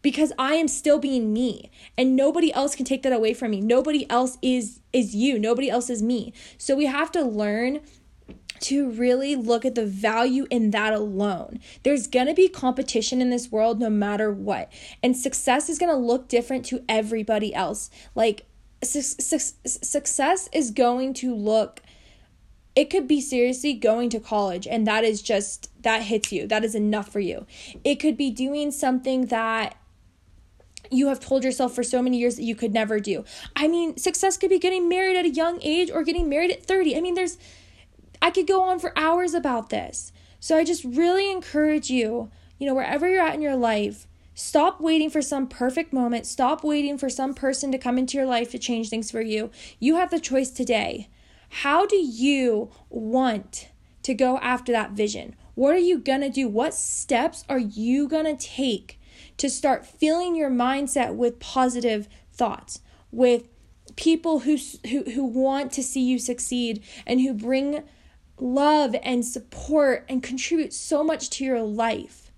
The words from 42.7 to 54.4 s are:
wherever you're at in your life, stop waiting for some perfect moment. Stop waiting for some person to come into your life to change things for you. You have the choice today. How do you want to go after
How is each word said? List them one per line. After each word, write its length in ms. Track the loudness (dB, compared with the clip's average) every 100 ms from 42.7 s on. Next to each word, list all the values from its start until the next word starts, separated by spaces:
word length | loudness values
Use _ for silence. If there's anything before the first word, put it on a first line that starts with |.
wherever 360 | 0 0 0 2
you're 120 | 4
at 120 | 2
in 80 | 0
your 160 | -2 0
life, 500 | 0 0 -2 -6 -20 -20 -20
stop 460 | -14 0 2 2 2
waiting 300 | 2 2 2
for 120 | -2
some 240 | -2 -4 -4
perfect 460 | -2 -2 -2 -2
moment. 340 | 0 0 -2 -6
Stop 380 | 0 0 2
waiting 340 | 0 0 0 -2
for 120 | -4
some 240 | -4 -4
person 360 | -2 -2 -2 -2
to 40 | -2
come 200 | 0 0
into 200 | 0 -2
your 80 | 0
life 260 | 0 -2
to 80 | -6
change 300 | -4 -4 -2
things 220 | -6 -6
for 100 | -6
you. 300 | -4 -4 -6 -12 -20 -2
You 180 | 2 2
have 140 | 2
the 120 | -2
choice 300 | 0 0 0
today. 580 | -4 0 0 0 -8 -14 -20 _ -20 -16
How 360 | -6 2 2 4
do 120 | 2
you 760 | 2 0 2 4 2 0 -4 -14 -12
want 800 | -8 -2 2 2 0 -6 -16 -16 -20 _ -10
to 100 | -6
go 240 | 0 2
after 340 | 2